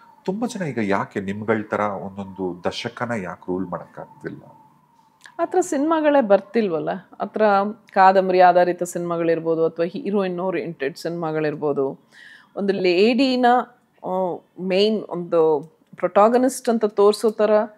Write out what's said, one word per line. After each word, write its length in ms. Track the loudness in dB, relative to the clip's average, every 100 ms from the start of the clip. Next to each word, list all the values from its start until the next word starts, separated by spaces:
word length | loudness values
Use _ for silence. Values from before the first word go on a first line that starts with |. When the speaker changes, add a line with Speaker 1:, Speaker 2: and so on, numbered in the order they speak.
| _ _
Speaker 1:
ತುಂಬಾ 220 | -8 -6 -6
ಜನ 160 | -6
ಈಗ 160 | -6 -4
ಯಾಕೆ 420 | -2 -2 -2 -6
ನಿಮ್ಗಳ 420 | -8 -6 -2 -4 -2
ತರ 100 | -4
ಒಂದೊಂದು 840 | -4 -6 -10 -12 -12 -8 -8 -6 -6
ದಶಕನ 420 | -6 -10 -8 -8
ಯಾಕೆ 340 | -6 -8 -10 -8
ರೂಲ್ 180 | -6 -6
ಮಾಡಕ್ಕಾಗ್ತಿಲ್ಲ? 760 | -8 -12 -18 -18 -16 -16 -16 -20 -20 _ _ _ _ _ _ -20 -10
Speaker 2:
ಆ 60 |
ಥರ 140 | -4 -2
ಸಿನಿಮಾಗಳೇ 600 | -2 -2 -2 0 2 2
ಬರ್ತಿಲ್ವಲ್ಲ. 680 | 4 2 2 -2 -2 -2 -4 -8 -12 -12
ಆ 40 |
ಥರ 180 | -8 0 2 2 0 -6 _
ಕಾದಂಬರಿ 480 | 6 6 6 4 6
ಆಧಾರಿತ 420 | 8 6 4 0
ಸಿನಿಮಾಗಳಿರ್ಬೋದು 840 | -6 -6 -6 -2 0 0 0 0 0
ಅಥವಾ 200 | -2 -4
ಹೀರೋಯಿನ್ 540 | -4 -4 -2 -2 -4
ಓರಿಯೆಂಟೆಡ್ 580 | -4 -4 -6 -6 -8 -6
ಸಿನಿಮಾಗಳಿರ್ಬೋದು. 1000 | -8 -6 -4 -2 -4 -2 -2 -2 -2 -6 _ -20 -20 -20 _ -6
ಒಂದು 160 | -4
ಲೇಡಿನ, 760 | 0 0 2 2 4 2 2 2 2 -2 _ _ _
ಆ, 340 | -6 -4 -4 -6 -12 -10
ಮೇನ್ 440 | -2 0 2 0 -4
ಒಂದು 520 | -8 -2 2 4 2 -2 _ _ -6
ಪ್ರೊಟಾಗನಿಸ್ಟ್ 720 | 0 4 4 4 2 0 -2
ಅಂತ 160 | 0
ತೋರ್ಸೋ 460 | 0 4 4 4 0
ಥರ 200 | 0 2 2 0